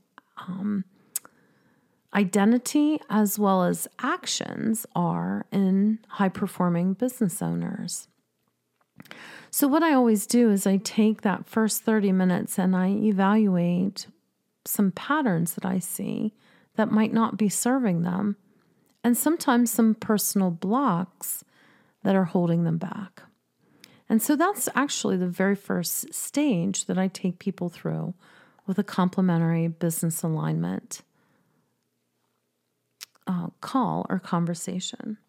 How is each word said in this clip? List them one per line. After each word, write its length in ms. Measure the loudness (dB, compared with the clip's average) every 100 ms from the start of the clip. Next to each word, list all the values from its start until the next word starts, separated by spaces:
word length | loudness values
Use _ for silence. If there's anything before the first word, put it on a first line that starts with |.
| _ -20 _ -18
um, 480 | -12 -8 -6 -6 -8 _ _ -16 -16 _ _ _ _ _ _ _ _
identity 880 | 0 2 2 4 2 2 0 2 0 -2
as 300 | 0 0 2
well 240 | 2 4
as 260 | 2 0 -6 -8
actions 840 | -6 -4 -6 -6 -6 -4 -4 -4 -4
are 520 | -2 -2 -2 -4 -6 -4
in 480 | 0 2 4 2 0 -6
high-performing 880 | -2 -2 0 -6 -2 0 2 0
business 460 | -2 -4 -2 -2 -2
owners. 680 | -4 -4 -4 -8 -10 -10 -14 _ _ _ _ _ _ _ _ _ -20 -20 -20 -20 -10
So 160 | 0 2
what 160 | 4
I 120 | 4
always 320 | 4 6 4 2
do 240 | 4 6
is 160 | 4 4
I 100 | 2
take 460 | 0 2 2 2
that 240 | 0 -2 -2
first 380 | 0 0 0
thirty 280 | 0 2 4
minutes 460 | 4 4 2 0 0
and 180 | 0 2
I 120 | 2
evaluate 1200 | 2 2 2 4 4 4 2 2 0 -2 -4 -16 _ _ _ _ _
some 280 | -8 0 0
patterns 640 | -2 -4 0 0 0 -2
that 100 | -4
I 140 | -4 -4
see 560 | -4 -8 -6 -4 -6 -8 _ _ _ -2
that 160 | 0
might 200 | 2 2
not 240 | 2 0 0
be 120 | -2
serving 540 | 0 0 0 0 0
them, 340 | 0 -2 -2 -4 _ _ _ _ _ _
and 140 | 0 2
sometimes 540 | 2 0 2 2 2
some 240 | 4 2
personal 560 | 2 0 0 0 0 0
blocks 960 | -2 -2 0 2 0 -4 _ -12 -12 -12 _ _ _ _ _
that 120 | 0 2
are 80 |
holding 400 | 2 0 2 2
them 140 | 0 -2
back. 440 | -6 -10 -14 -18 -20 _ _ _ _ _ -20 _ _
And 140 | 0
so 140 | 2 2
that's 320 | 2 0 -2
actually 420 | -2 -2 -2 -2 0
the 100 | -2
very 300 | 0 0 0
first 560 | -2 -4 -4 -6 -8
stage 720 | -10 -6 -2 0 0 0 -4
that 140 | -4 -2
I 100 | -2
take 300 | -2 -6 -4
people 300 | -8 -6 -8
through 460 | -6 -6 -4 -6 -10 _ -20 _ _ -6
with 120 | -4
a 60 |
complimentary 840 | -2 0 0 2 2 2 2 2 0
business 540 | -2 -4 -2 -2 -2
alignment, 760 | -4 -2 -2 -2 -2 -6 -10 -16 _ _ _ _ _ _ _ _ _ _ _ _ _ _ _ _ _ _ _ _ -20 _ -6
uh, 220 | -4 -4 -10
call 460 | -4 0 0 -2 -2
or 80 | -4
conversation. 1000 | -2 -2 -2 -4 -6 -6 -8 -10 -12 -12